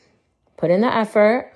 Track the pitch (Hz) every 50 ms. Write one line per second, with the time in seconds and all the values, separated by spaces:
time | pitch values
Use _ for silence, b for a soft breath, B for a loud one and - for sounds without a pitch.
0 | b b b b b _ _ _ _ _ _ - - 160 180 190 226 254 - 226
1 | 220 208 - 214 208 214 233 262 - - -